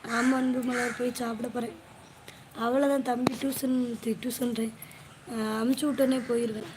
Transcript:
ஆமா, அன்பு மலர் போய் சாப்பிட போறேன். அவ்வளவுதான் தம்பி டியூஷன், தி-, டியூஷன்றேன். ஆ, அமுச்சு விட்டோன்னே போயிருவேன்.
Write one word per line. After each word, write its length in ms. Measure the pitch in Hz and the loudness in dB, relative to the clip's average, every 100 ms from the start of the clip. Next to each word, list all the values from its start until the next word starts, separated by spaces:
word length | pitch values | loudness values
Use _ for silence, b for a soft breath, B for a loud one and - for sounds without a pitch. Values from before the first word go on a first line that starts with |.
ஆமா, 280 | 226 233 254 | -2 2 4
அன்பு 300 | 262 254 254 | 4 4 2
மலர் 360 | 247 247 240 226 | 0 0 -2 0
போய் 160 | 247 | -2
சாப்பிட 340 | 240 233 226 233 | -2 -4 -4 -4
போறேன். 280 | 240 233 - - - - - - B B - | -4 -6 -8 -20 -20 -20 -20 -20 B B -4
அவ்வளவுதான் 460 | 233 262 277 277 | 2 4 4 4
தம்பி 300 | 247 247 254 | 2 2 0
டியூஷன், 640 | 247 277 262 262 254 247 226 | 0 -2 0 0 2 0 -2
தி-, 140 | 226 226 | -4 -2
டியூஷன்றேன். 520 | 254 233 240 226 226 - B B B - - | -4 -2 -2 0 -2 -4 B B B -18 -8
ஆ, 300 | 226 214 220 | -4 -2 0
அமுச்சு 240 | 226 269 302 | 2 2 0
விட்டோன்னே 360 | 254 262 262 233 | 4 4 4 0
போயிருவேன். 420 | 233 233 214 339 | 0 0 -4 -8